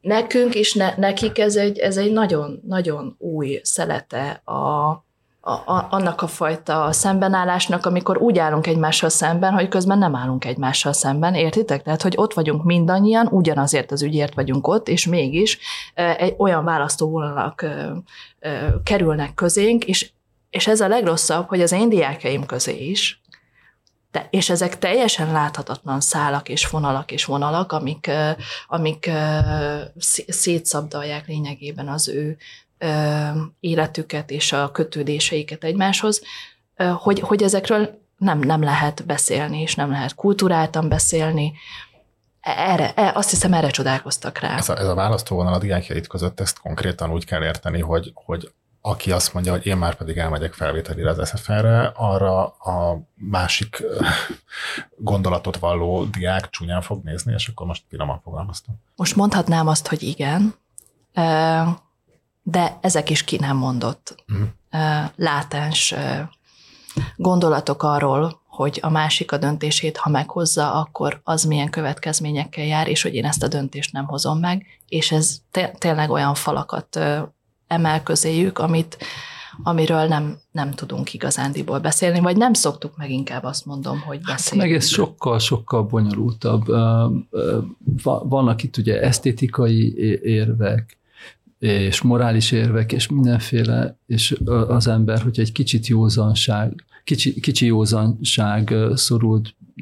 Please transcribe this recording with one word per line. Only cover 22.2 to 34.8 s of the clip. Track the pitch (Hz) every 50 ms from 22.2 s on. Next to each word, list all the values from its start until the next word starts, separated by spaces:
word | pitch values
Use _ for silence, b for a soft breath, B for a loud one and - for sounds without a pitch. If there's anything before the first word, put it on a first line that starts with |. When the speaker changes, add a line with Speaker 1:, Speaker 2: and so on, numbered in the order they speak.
| - 127 135 139 139
Speaker 1:
közé | - - 127 - - - - - 147
is, | 196 202 - - - _ _ _ b b b b b b b b b b b _ _ _ _ _
de, | _ 160 - -
és | - 190 175 -
ezek | 180 170 180 175 180 -
teljesen | - 185 185 247 247 220 - - 160 156 160
láthatatlan | 156 147 147 147 - 139 - - - _ 143 135 139
szálak | 143 - - 160 147 143 143 143 139 -
és | 131 147 -
fonalak | - - 156 151 143 131 135 151 -
és | - - -
vonalak, | - 139 139 143 147 156 170 185 185 -
amik, | 156 - 131 - - -
ö, | - 143 156 151 151 156 B 107 B B B B B
amik, | - 165 160 156 156 156 -
ö, | 175 165 156 156 151 151 156 151 151 151 151 147 147 147 147 - - - 170
szé-, | - - - - - -
szétszabdalják | 180 - - 185 170 165 170 - - 147 147 151 - 147 143 147 147 147 147
lényegében | - 156 151 147 143 143 - 143 143 156 180 139 143
az | 139 156 - -
ő, | - 143 151 151 156 151 B B B B B B _ _
ö, | - 165 151 151 151 151 151 151 151 151 151 156 156 156 _ _
életüket | - 175 165 160 156 156 156 - 156 - - 151 147 -
és | 135 147 - - -
a | 139 143 139
kötődéseiket | 139 -